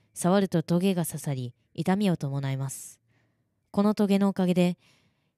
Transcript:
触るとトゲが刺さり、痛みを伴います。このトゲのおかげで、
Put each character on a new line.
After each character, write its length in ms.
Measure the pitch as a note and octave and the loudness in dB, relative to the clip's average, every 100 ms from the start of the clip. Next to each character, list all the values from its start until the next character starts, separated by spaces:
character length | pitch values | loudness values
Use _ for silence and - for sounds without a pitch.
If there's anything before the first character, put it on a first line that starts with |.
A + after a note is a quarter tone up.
| _ | _
触 280 | - F3 G3 | -4 2 2
る 80 | G3 | 2
と 140 | E3+ | 0
ト 160 | - E3+ | 0 0
ゲ 140 | G3 | 0
が 100 | F3+ | 0
刺 120 | D#3+ D3 | -4 -6
さ 140 | - | -6
り、 200 | C3 B2 - _ | -6 -8 -12 _
痛 220 | - E3 | -4 -2
み 160 | G3 G#3 | 0 0
を 60 | E3 | 0
伴 340 | C#3+ C#3 C#3 | -2 -4 -4
い 60 | C3+ | -4
ま 120 | C3+ | -6
す。 300 | - - - _ _ _ _ _ _ _ | -10 -16 -20 _ _ _ _ _ _ _
こ 120 | - | 0
の 120 | G#3 | 0
ト 120 | G#3+ G3+ | 2 2
ゲ 120 | G3 | 4
の 80 | G3 | 2
お 40 | |
か 120 | F#3+ | 2
げ 80 | F3+ | 2
で、 240 | F3+ F3 F3 _ _ _ _ _ | 4 2 0 _ _ _ _ _